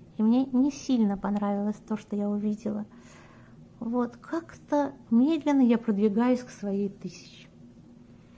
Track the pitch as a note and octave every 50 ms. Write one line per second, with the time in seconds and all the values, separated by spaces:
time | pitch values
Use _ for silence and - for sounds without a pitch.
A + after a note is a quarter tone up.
0 | - - - - G#3+ A3 A#3 B3+ C4+ C4+ B3 B3 C4 D4 C#4 - - - C4+ A#3+
1 | A3 G3+ G3+ G3 - G3 G3+ G#3 G#3 G3+ G3+ G3+ G3+ G#3 G#3+ - - - A3 G#3+
2 | - - - G#3 G#3 G#3 G#3 G#3 G3+ G#3+ G#3 G#3 - G#3+ G#3 G#3+ G#3+ - - -
3 | - - - - - - - - - - - - - - - - - A3+ A#3 B3
4 | A#3+ A#3+ B3 - - - - E4+ E4 - - - - - D4+ D4 C#4+ C#4 - -
5 | - - A#3 A3+ B3+ D4 E4 D#4 C4+ D4 C#4+ C#4 C4 A#3 A#3+ A3 A#3 - G#3+ G3
6 | G#3 A3 G3+ A3 A#3+ B3 B3+ B3 B3 - - - - G3+ G3 G3 G3+ G3 G3 -
7 | - F3+ - - - - - - - - - - - - - - - - - -
8 | - - - - - - -